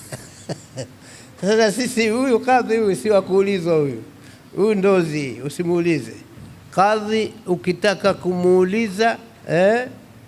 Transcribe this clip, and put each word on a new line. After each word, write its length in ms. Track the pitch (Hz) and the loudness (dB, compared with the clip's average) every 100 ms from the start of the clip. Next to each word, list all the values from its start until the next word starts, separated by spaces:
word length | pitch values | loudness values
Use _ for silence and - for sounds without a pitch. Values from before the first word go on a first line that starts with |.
| - - - - - | -18 -18 -18 -16 -14
<laughs> 920 | 165 - 127 127 - - - - - | -14 -14 -14 -14 -16 -20 -20 -20 -6
Sasa 320 | 185 220 220 | 0 2 2
sisi, 360 | 208 247 220 226 | 0 -2 0 0
huyu 320 | 233 262 226 | 0 2 0
kadhi 360 | 254 254 240 226 | 2 2 2 0
huyu 200 | 208 185 | 0 0
si 140 | 214 | 2
wa 120 | 202 | 2
kuulizwa 540 | 185 190 196 196 165 160 | 2 2 2 0 2 2
huyu. 240 | 143 113 117 - - - - - | 0 -4 -12 -20 -20 -20 -10 -2
Huyu 180 | 214 | 0
ndozi, 680 | 208 196 190 160 151 139 113 139 | 2 2 2 2 -4 -6 -8 -8
usimuulize. 680 | - 175 175 170 151 110 104 - - - - - | -6 -2 0 2 0 -4 -14 -20 -20 -20 -20 -6
Kadhi 640 | - 202 220 208 220 214 - - | 2 2 2 0 -2 -2 -6 -6
ukitaka 680 | 175 180 175 311 190 196 | -4 -4 -2 -2 0 0
kumuuliza, 1000 | 180 180 180 180 185 185 214 226 185 226 226 - - - | 0 -2 0 4 4 2 0 -2 0 -2 -2 -10 -14 -2
eh, 240 | 160 190 233 254 - - - | 2 2 2 -2 -12 -20 -20